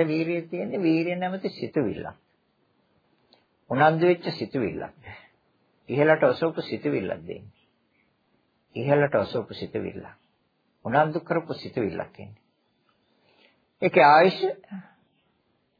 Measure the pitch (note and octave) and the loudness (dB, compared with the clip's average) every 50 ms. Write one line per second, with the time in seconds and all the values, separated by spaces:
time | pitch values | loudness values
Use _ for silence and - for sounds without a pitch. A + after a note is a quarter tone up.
0 | E3 D#3 D#3 D#3+ D#3+ E3 F3 E3+ E3 E3 F3 F3 G3 G#3+ - G3+ F3+ D#3+ D#3+ D#3+ | 0 2 0 -2 -2 -2 -2 -4 -6 -6 -8 -8 -6 -6 -4 0 2 2 2 2
1 | E3 F3 F3 F3+ F3+ F3+ F#3+ G3 - G3 - - - A2+ - D#3+ C3 G2 D#2 - | 0 -2 -2 -4 -4 -4 -4 -6 -6 -8 -8 -8 -10 -4 -2 -2 -2 -2 -4 -6
2 | D#2+ D2+ - - _ _ _ _ _ _ _ _ _ _ _ _ _ _ _ _ | -10 -12 -14 -18 _ _ _ _ _ _ _ _ _ _ _ _ _ _ _ _
3 | _ _ _ _ _ _ _ _ _ _ _ _ _ - B2+ C3+ D3 D#3 D#3+ D#3+ | _ _ _ _ _ _ _ _ _ _ _ _ _ -4 0 4 4 4 4 4
4 | E3+ F3+ F3 F3 - F3 D#3 - A#2 - - C#3 A2 F2 - - - - - _ | 4 4 2 2 -2 -6 -8 -6 -8 -6 -4 -2 -2 -2 -4 -6 -10 -12 -14 _
5 | - - - - - _ _ _ _ _ _ _ _ _ _ _ _ - A#2 C#3 | -20 -20 -20 -20 -20 _ _ _ _ _ _ _ _ _ _ _ _ -4 0 2
6 | D3 D#3 D#3 D#3 D3+ C3 B2+ - D#3+ E3 D#3+ - C#3+ - - - - D3 C#3+ B2 | 4 4 4 4 4 2 2 2 -2 -2 -2 -6 -6 -6 -8 -6 -4 -4 -2 -2
7 | F#2+ F2 E2 D#2+ D#2+ F2 - - G2+ G#2 - _ _ _ _ _ _ _ _ _ | -4 -4 -6 -8 -10 -12 -14 -14 -16 -20 -20 _ _ _ _ _ _ _ _ _
8 | _ _ _ _ _ _ _ _ _ _ _ _ _ _ - A#2 A#2+ C#3 C#3+ D3 | _ _ _ _ _ _ _ _ _ _ _ _ _ _ -10 -6 0 2 4 4
9 | C#3+ C#3 - A2+ G2 - - B2 G2+ - G2+ - F#2+ F#2 - G#2+ G2 F#2 F#2 F#2 | 4 4 2 0 0 0 -2 -6 -6 -6 -10 -12 -10 -8 -6 -6 -6 -8 -10 -12
10 | - - - _ _ _ _ _ _ _ _ _ _ _ _ _ - A2 A#2 D3 | -14 -16 -20 _ _ _ _ _ _ _ _ _ _ _ _ _ -8 -2 0 2
11 | D#3 D#3 D3+ E3+ - - E3+ E3 D#3 - - - - G2+ - C3 A2 F#2+ F2 F2+ | 2 2 -2 -6 -6 -4 -4 -4 -4 -6 -8 -10 -12 -8 -6 -4 -4 -4 -4 -6
12 | F2+ - - - G2+ G2+ G#2+ - _ _ _ _ _ _ _ _ _ _ _ _ | -10 -10 -14 -18 -20 -20 -20 -20 _ _ _ _ _ _ _ _ _ _ _ _
13 | _ _ _ _ _ _ _ _ _ _ _ _ _ _ _ _ G3+ F3 - F3+ | _ _ _ _ _ _ _ _ _ _ _ _ _ _ _ _ -2 2 6 6
14 | D3+ C#3+ D3 D#3 F3+ F#3+ F#3 - F#4+ F#4+ C#5 - - _ G3 F#3 - - _ _ | 8 8 8 8 8 6 4 2 -2 -4 -4 -6 -12 _ -16 -16 -16 -20 _ _
15 | _ _ _ _ _ _ _ _ _ _ _ _ _ _ _ _ | _ _ _ _ _ _ _ _ _ _ _ _ _ _ _ _